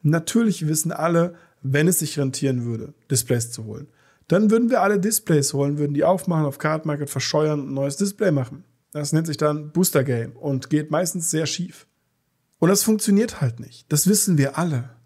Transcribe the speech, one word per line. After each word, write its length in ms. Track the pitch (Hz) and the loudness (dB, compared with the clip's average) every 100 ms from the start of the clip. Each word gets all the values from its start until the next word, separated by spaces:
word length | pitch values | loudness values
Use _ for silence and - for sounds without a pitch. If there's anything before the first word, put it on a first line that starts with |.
Natürlich 640 | 151 165 160 226 226 190 151 | 2 0 0 0 2 0 -2
wissen 260 | 156 165 | -2 -2
alle, 420 | - 160 170 175 170 _ _ | -2 0 2 0 -4 _ _
wenn 260 | 135 139 160 | -2 2 4
es 100 | 175 | 2
sich 200 | 156 - | -2 -2
rentieren 460 | 135 131 135 127 | -4 -2 -2 -2
würde, 300 | 120 110 143 - _ | -4 -6 -8 -16 _
Displays 420 | 127 - 120 117 | -4 0 -2 -2
zu 120 | - | -10
holen, 240 | 110 - 151 _ _ _ _ | -12 -12 -16 _ _ _ _
dann 240 | 175 220 | 2 4
würden 200 | 226 240 | 4 4
wir 100 | 240 | 2
alle 180 | 196 202 | 2 2
Displays 540 | 190 226 - 156 139 | 0 -2 2 2 2
holen, 240 | 139 143 147 | 0 -2 0
würden 160 | 147 | -2
die 120 | 143 | 2
aufmachen, 420 | 156 190 - 165 147 | 2 2 0 0 0
auf 100 | 135 | -2
Card 300 | 151 156 156 | -2 -2 -4
Market 240 | 147 143 | -4 -4
verscheuern 500 | 135 - 151 151 151 | -4 0 0 2 0
und 80 | 139 | -4
ein 60 | |
neues 220 | 135 139 139 | -4 -4 -2
Display 360 | 202 196 202 | -6 0 0
machen. 320 | 143 120 147 - _ _ | 0 -2 -10 -20 _ _
Das 200 | 151 143 | -10 -2
nennt 140 | 160 160 | 0 0
sich 100 | 147 | -2
dann 340 | 151 151 151 | -2 -2 -4
Booster 320 | 170 185 151 | 0 2 2
Game 300 | 131 120 113 | 0 -2 -4
und 380 | - 151 135 - | -8 -4 -4 0
geht 200 | 151 151 | -2 0
meistens 400 | 156 175 180 165 | -2 -2 -4 -4
sehr 140 | 156 | -2
schief. 420 | 156 - 180 - _ _ _ _ _ _ _ _ | -2 -4 -8 -12 _ _ _ _ _ _ _ _
Und 120 | 170 | 2
das 120 | 196 | 4
funktioniert 600 | - 220 214 196 233 - | 2 0 4 2 2 0
halt 180 | 127 117 | -2 -2
nicht. 240 | 120 - _ | -14 -20 _
Das 140 | 147 180 | 0 2
wissen 320 | 202 - 160 | 2 2 2
wir 180 | 139 135 | 2 0
alle. 320 | 175 135 123 - | -2 -2 -6 -16